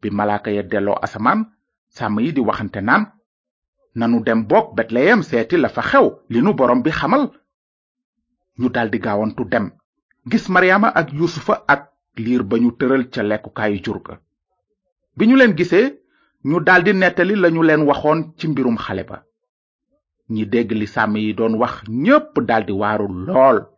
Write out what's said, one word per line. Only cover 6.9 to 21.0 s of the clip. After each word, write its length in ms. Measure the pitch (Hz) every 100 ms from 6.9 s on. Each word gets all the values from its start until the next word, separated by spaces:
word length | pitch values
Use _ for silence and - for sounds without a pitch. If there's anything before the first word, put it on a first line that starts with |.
xamal." 400 | 151 139 254 277 _ _ _ _ _ _ _ _ _ _ _ _ -
Ñu 100 | 123
daldi 300 | 123 113 110
gaawantu 440 | 120 104 110 - 104
dem, 260 | 120 98 _ _ _ _ _ -
gis 200 | 220 -
Maryaama 380 | 185 185 190 220
ak 240 | - 143
Yuusufa 500 | 143 165 156 - - -
ak 240 | 143 - _ _ -
liir 260 | 113 123
ba 140 | 101 113
ñu 120 | 120 117
tëral 320 | 127 135 123
ca 140 | -
lekkukaayu 580 | 104 107 - - 110 101
jur 180 | 113 98
ga. 160 | - 87 _ _ _ _ _ _ _ _ _ -
Bi 80 | 220
ñu 80 | 262
leen 200 | 247 165
gisee, 420 | 175 175 262 277 _ _ _ _ 135
ñu 140 | 170
daldi 320 | 160 180 180
nettali 420 | 190 185 175 180 208
lañu 280 | 175 165
leen 180 | 160 156 147
waxoon 460 | 139 151 160 160 -
ci 100 | 160
mbirum 300 | 135 127 113
xale 260 | - 95
ba. 200 | 92 - _ _ _ _ _ _ _ _ _ _ _
Ñi 160 | 110 104
dégg 260 | 117 107
li 140 | 110 104
sàmm 300 | -